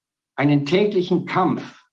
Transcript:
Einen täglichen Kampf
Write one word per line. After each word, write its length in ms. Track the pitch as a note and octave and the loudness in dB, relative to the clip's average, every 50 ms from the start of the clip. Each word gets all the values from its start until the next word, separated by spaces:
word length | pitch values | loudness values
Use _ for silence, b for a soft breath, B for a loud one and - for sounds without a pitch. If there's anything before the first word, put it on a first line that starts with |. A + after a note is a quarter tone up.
| _ _ _ _ _ _ _ - | _ _ _ _ _ _ _ -2
Einen 280 | C#3 D3 D3 C#3+ C#3 | 0 2 2 2 0
täglichen 600 | - F3 G3 G3+ - - F3+ F3 - F#3 C#3+ - | 0 0 2 2 2 0 0 0 0 0 -2 -2
Kampf 560 | - - F3+ - C#3 A#2 - - - - - _ _ | -2 -2 0 0 0 -2 -4 -6 -12 -18 -20 _ _